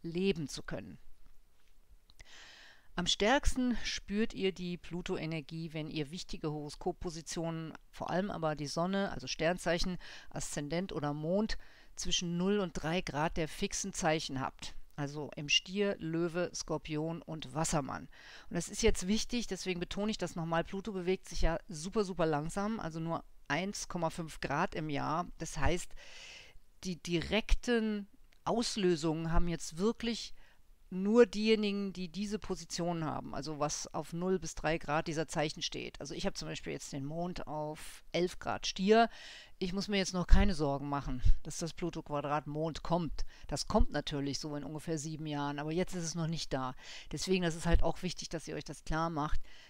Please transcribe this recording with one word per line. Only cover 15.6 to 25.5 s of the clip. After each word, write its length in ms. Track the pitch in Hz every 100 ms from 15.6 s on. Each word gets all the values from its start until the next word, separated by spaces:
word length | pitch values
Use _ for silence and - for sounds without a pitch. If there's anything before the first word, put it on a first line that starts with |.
| 175 196 202 -
Löwe, 540 | 160 165 175 170 170
Skorpion 680 | - - 151 - 151 160 165
und 320 | - 160 139 143
Wassermann. 540 | 160 156 131 - 156 - - - -
Und 60 | 175
das 140 | -
ist 140 | 208
jetzt 240 | 220 - 185
wichtig, 400 | 214 - 240 -
deswegen 320 | 190 185 175
betone 320 | 175 196 214
ich 80 | 208
das 160 | 175 175
nochmal, 280 | 165 165
Pluto 280 | 165 196 220
bewegt 360 | 185 175 190 -
sich 140 | -
ja 160 | 165 165 -
super, 360 | 156 180 220
super 240 | 190 175 160
langsam, 520 | 147 160 202 208 226
also 200 | 165 160
nur 240 | 165 165 - - -
eins 400 | 147 196 - -
Komma 240 | 175 160
fünf 280 | - 160 -
Grad 360 | 156 143 196 -
im 160 | 156
Jahr. 360 | 139 131 160 175 -
Das 180 | 165